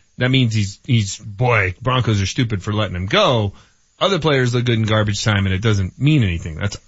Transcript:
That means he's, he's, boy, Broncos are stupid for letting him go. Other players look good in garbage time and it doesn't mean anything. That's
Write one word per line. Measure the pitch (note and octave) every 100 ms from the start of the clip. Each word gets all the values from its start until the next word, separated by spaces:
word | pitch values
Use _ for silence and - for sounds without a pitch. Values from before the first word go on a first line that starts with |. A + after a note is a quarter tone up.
| _ -
That | B2+
means | C3 A#2+
he's, | A2 G2 - -
he's, | A#2 G2+ -
boy, | A2+ G2 B2 A2 F#2 -
Broncos | B2+ B2+ A#2 G2+
are | F#2+
stupid | - A#2 G2+
for | G#2+
letting | G#2 G2 F2+
him | F#2+
go. | G3 F#3 A#2 G2+ - - _ _ _
Other | F#3 F3+
players | D#3 C3+ B2
look | B2 A#2+
good | A2+
in | G#2+
garbage | A2 G#2+ G2+
time | A2 G2+ G2
and | F#2
it |
doesn't | A2+ G2+ F#2+ -
mean | C#3 D3+
anything. | G2+ E2 F2 D#2+
That's | F2+ -